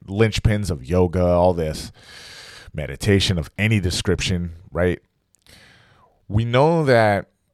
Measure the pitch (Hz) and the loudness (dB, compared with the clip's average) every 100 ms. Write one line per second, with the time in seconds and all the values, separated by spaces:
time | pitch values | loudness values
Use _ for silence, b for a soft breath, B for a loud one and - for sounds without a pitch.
0 | - 98 110 - - 104 98 76 64 90 | -8 0 0 2 0 0 -4 -6 -2 0
1 | 90 90 87 87 90 85 78 76 78 - | 2 2 2 4 2 2 -2 -6 -12 -18
2 | B B B B B B B 78 67 67 | B B B B B B B -10 -10 -6
3 | - 98 - 87 73 - 107 110 90 - | 0 2 2 -4 -6 -4 0 0 -2 -4
4 | - 82 - 90 87 85 - 78 90 - | -2 -2 -2 -4 -6 -12 -10 -2 -2 -2
5 | _ _ _ _ _ b b b b b | _ _ _ _ _ b b b b b
6 | b b - 104 117 123 151 170 143 117 | b b -4 -2 0 2 2 2 2 4
7 | 107 101 - _ _ | 4 2 -4 _ _